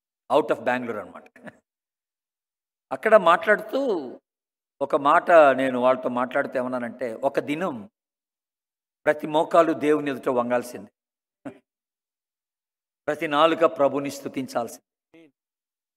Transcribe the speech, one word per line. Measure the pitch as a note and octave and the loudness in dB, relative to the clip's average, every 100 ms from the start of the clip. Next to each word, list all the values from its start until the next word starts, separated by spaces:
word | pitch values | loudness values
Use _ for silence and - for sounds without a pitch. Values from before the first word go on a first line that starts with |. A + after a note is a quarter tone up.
| _ _ - | _ _ -2
out | C#3 D#3 | 0 0
of | D3 | -2
Bangalore | B2+ B2 A#2+ G#2 | -2 -4 -4 -10
అన్నమాట. | F2+ D#2 - _ A3 - _ _ _ _ _ _ _ _ _ _ _ _ _ | -12 -18 -20 _ -20 -20 _ _ _ _ _ _ _ _ _ _ _ _ _
అక్కడ | C3+ A3 G#3+ | -6 4 6
మాట్లాడుతూ | E3+ E3+ G#3+ G#3 - C4+ C#4 F3+ B2+ - _ _ _ _ _ _ | 6 4 2 0 -2 -4 -2 -4 -6 -14 _ _ _ _ _ _
ఒక | C#3 D3+ | -4 0
మాట | C#3+ E3+ - | 4 2 6
నేను | E3+ D3 B2+ C3+ B2+ | 8 8 4 0 2
వాళ్ళతో | B2+ C3 C3+ | 2 2 -2
మాట్లాడుతూ | B2 B2 C#3+ C3+ C3 | -4 -2 -4 -4 -6
ఏమన్నానంటే, | B2 B2+ A#2 A2 B2 | -6 -6 -10 -10 -12
"ఒక | A2+ C#3 D#3+ | -6 -4 -2
దినం | B2+ D3+ F#3 B2 G2+ _ _ _ _ _ _ _ _ _ _ _ D3+ | -4 -6 -6 -8 -14 _ _ _ _ _ _ _ _ _ _ _ -4
ప్రతి | D3+ D#3 | -4 -2
మోకాలు | D3+ E3+ F3 D#3+ | -2 2 2 2
దేవుని | C#3 D3 D3+ C#3+ | 0 0 0 -2
ఎదుట | B2+ D3+ | -6 -2
వంగాల్సింది, | B2 A#2+ B2 A#2+ - G2 _ _ _ _ _ C3+ - _ _ _ _ _ _ _ _ _ _ _ _ _ _ - | -2 -2 -4 -4 -14 -18 _ _ _ _ _ -20 -20 _ _ _ _ _ _ _ _ _ _ _ _ _ _ -8
ప్రతి | D3+ D#3+ | -6 -2
నాలుక | D3 E3 D#3+ C3 | 2 2 4 2
ప్రభుని | - C#3 C3+ C#3+ | 2 0 0 -6
స్తుతించాల్సింది, | C#3 C#3 C3+ B2+ B2+ A2+ - _ _ _ E3 D#3+ _ _ _ _ _ _ | -10 -10 -10 -6 -6 -8 -12 _ _ _ -20 -20 _ _ _ _ _ _